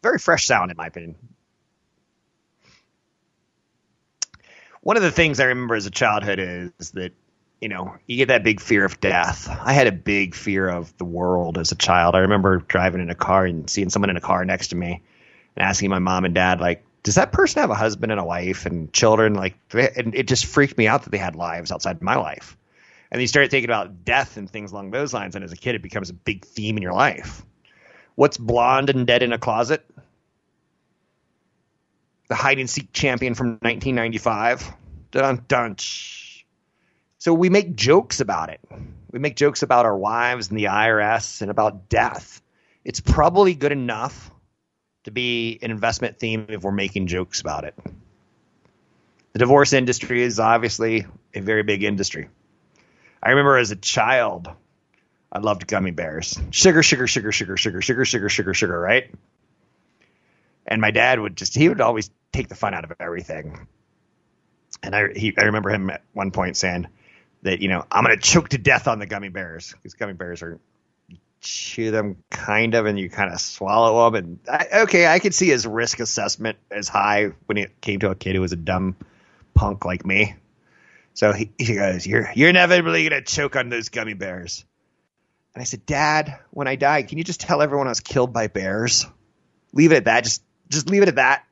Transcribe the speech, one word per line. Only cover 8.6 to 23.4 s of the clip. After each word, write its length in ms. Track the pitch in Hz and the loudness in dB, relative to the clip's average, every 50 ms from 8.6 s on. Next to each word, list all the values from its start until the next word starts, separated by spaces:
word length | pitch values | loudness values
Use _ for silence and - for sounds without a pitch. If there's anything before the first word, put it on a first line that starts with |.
fear 240 | - - 110 101 98 | 0 2 2 2 2
of 160 | 95 - - | 2 -2 -2
death. 480 | - 98 92 87 85 - - - - - | -2 0 2 2 0 0 -2 -8 -8 -10
I 240 | - - - 117 135 | -10 -6 -2 2 4
had 140 | 143 135 117 | 6 6 4
a 40 | |
big 440 | 95 85 - - 101 101 98 92 85 | 4 0 -4 -2 0 0 -2 -2 -6
fear 340 | - - 104 98 95 95 92 | -8 -6 -4 -2 0 0 0
of 280 | 90 87 85 82 _ _ | -2 -4 -8 -10 _ _
the 60 | 92 | -10
world 540 | 87 85 87 90 90 92 90 87 82 82 87 | -8 -6 -4 0 0 0 0 0 -2 -4 -4
as 160 | 82 82 - | -4 -4 -2
a 20 | |
child. 400 | 85 - - 90 90 85 87 87 | -2 2 2 4 4 6 6 6
I 40 | 92 | 4
remember 380 | 92 95 104 101 92 98 95 90 | 4 4 4 4 4 2 2 2
driving 420 | 82 _ - 92 90 95 85 92 | 0 _ 0 2 2 2 0 -2
in 80 | 90 85 | -6 -6
a 60 | 87 | -6
car 300 | - - - 92 95 95 | -6 0 2 2 2 2
and 240 | 92 87 80 76 - | 0 -2 -4 -6 -6
seeing 200 | - - 101 90 | -4 -4 -2 -2
someone 200 | - 110 101 98 | 0 0 0 0
in 60 | 92 | -2
a 60 | 87 | -2
car 240 | - - 92 90 90 | 0 0 0 0 0
next 240 | 92 95 92 - - | -2 -2 -4 -4 -6
to 80 | - 87 | -6 -6
me 240 | 87 87 87 87 _ _ _ _ _ _ _ _ _ _ _ - | -6 -6 -8 -10 _ _ _ _ _ _ _ _ _ _ _ -2
and 100 | - 95 | -2 0
asking 220 | 98 - 101 95 | 0 0 0 -2
my 100 | 98 92 | 0 0
mom 240 | 92 90 92 92 92 | 0 0 0 0 0
and 100 | 92 85 | 0 0
dad, 280 | 92 90 92 92 87 | 2 2 2 2 2
like, 240 | 87 90 85 - _ _ _ _ _ | 0 -2 -2 -4 _ _ _ _ _
"Does 120 | - 101 | 0 2
that 180 | - - - - | 2 2 2 2
person 260 | - 392 320 - 302 | 2 2 2 2 0
have 100 | 294 185 | 0 0
a 60 | 107 | 0
husband 380 | 98 110 113 104 98 - 110 110 | 0 0 -2 -2 -2 -4 -4 -2
and 80 | 101 | -2
a 20 | 87 | -4
wife 420 | 85 87 87 87 92 95 - - | -4 -6 -4 -4 -4 -6 -4 -6
and 280 | 90 85 85 80 76 _ | -6 -6 -6 -8 -4 _
children?" 400 | - - 110 110 107 110 110 107 | 2 4 6 6 6 6 4 4
Like, 240 | 98 92 92 95 _ _ _ | 2 -2 -4 -6 _ _ _
they, 220 | - 113 127 131 | -2 0 0 0
and 260 | - 123 123 113 107 | 0 -2 -4 -4 -2
it 140 | 120 131 - | -4 -2 0
just 160 | 131 120 - | 0 -2 -2
freaked 320 | - - - 139 135 - - | -2 2 2 2 2 2 2
me 100 | 113 107 | 2 4
out 160 | 117 143 - | 4 2 0
that 60 | - | -4
they 80 | - 98 | -6 -4
had 180 | 95 90 78 | -4 -6 -6
lives 380 | 80 87 85 82 87 85 90 90 | -8 -8 -8 -8 -8 -8 -8 -8
outside 280 | 85 - 90 87 82 | -6 -6 -6 -6 -4
my 140 | 85 95 120 | -2 0 0
life. 400 | 135 101 76 71 - - - - _ _ _ _ _ _ _ _ _ _ _ | 0 0 -4 -8 -12 -16 -20 -20 _ _ _ _ _ _ _ _ _ _ _
And 80 | - 120 | -4 -4
you 80 | 127 117 | -2 2
start 240 | - 143 | 4 4